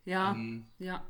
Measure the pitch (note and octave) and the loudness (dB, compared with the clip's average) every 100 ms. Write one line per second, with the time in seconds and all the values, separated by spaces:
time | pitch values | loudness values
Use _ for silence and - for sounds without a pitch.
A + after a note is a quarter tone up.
0 | F#3 F#3 F#3+ G3+ A3+ A#2 - - F#3 F3+ | -2 2 4 2 0 -4 -8 -8 -6 -4